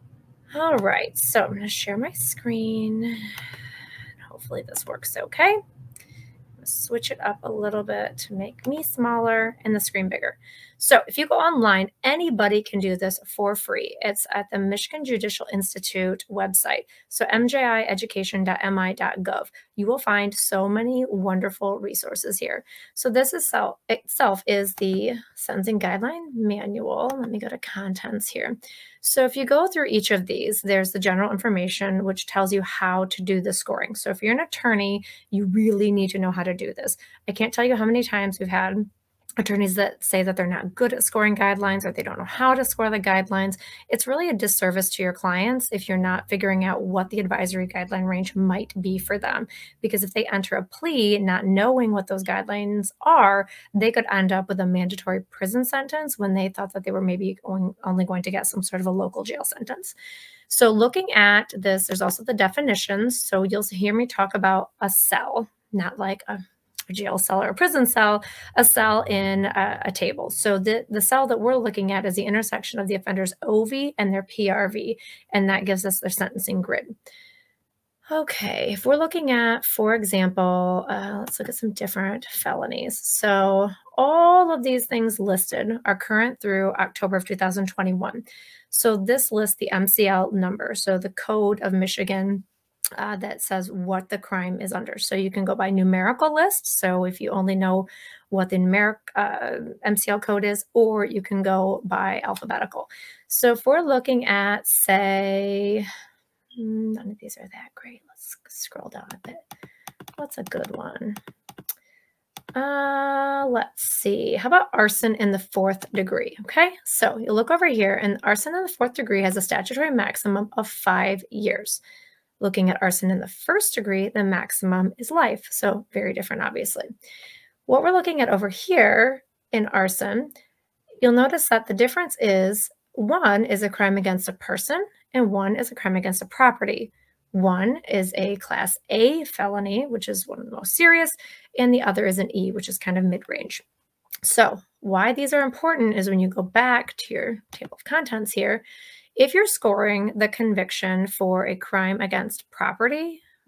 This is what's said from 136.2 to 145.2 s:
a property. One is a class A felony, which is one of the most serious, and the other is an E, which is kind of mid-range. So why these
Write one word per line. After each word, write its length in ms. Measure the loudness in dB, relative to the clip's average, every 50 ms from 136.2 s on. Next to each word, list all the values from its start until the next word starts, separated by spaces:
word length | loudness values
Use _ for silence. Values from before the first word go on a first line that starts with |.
| -6
a 20 |
property. 640 | -6 2 6 6 6 6 4 0 -2 -2 -4 -6 -10 _ _ _ _ _ _ _ _
One 500 | 0 2 4 4 4 2 2 0 0 -2 -4
is 240 | -2 -2 0 0 -2 -2
a 200 | -2 -2 -2 -4
class 380 | -6 -6 -6 -4 -2 -2 -2 -4 -6 _ -2
A 340 | 2 4 4 4 4 2 -4
felony, 600 | -6 -4 -4 -4 -2 -2 -2 -2 -2 -2 -2 -2
which 240 | -2 -4 -6 -4 -4
is 160 | -6 -6 -6
one 140 | -8 -10 -12
of 80 | -12
the 80 | -12 -12
most 200 | -8 -4 -2 4
serious, 360 | 6 8 8 8 6 4 0 -2 -6 -12 -18 -20 -20 -20 _ 0 2
and 120 | 4 6
the 120 | 6 4 4
other 240 | 2 0 2 2
is 100 | 2 2
an 180 | 0 -2 -2 -2
E, 160 | -2 -2 -2
which 160 | -2 -6 -6
is 120 | -8 -8 -6
kind 180 | -4 -2 0
of 60 | 2 2
mid-range. 580 | 2 2 0 -4 -8 -8 -8 -8 -10 -12 -14 -14 _ _ _ _ _ _ _ _ _ -10 -4 -2
So 360 | 2 4 6 4 4 2 -2 -10 _ _ _
why 340 | -4 0 0 2 2 2 0
these 180 | 0